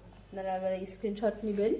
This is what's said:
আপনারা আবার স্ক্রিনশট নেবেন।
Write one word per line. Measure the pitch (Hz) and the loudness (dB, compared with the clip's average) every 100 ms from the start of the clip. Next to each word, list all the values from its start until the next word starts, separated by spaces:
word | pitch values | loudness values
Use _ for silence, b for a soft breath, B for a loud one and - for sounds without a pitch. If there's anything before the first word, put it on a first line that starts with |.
| - - | -20 -20
আপনারা | - 196 190 | -12 -6 -2
আবার | 185 190 185 190 | 0 0 -2 -4
স্ক্রিনশট | - 214 202 214 208 | -4 -2 0 0 0
নেবেন। | 214 202 214 | 0 2 4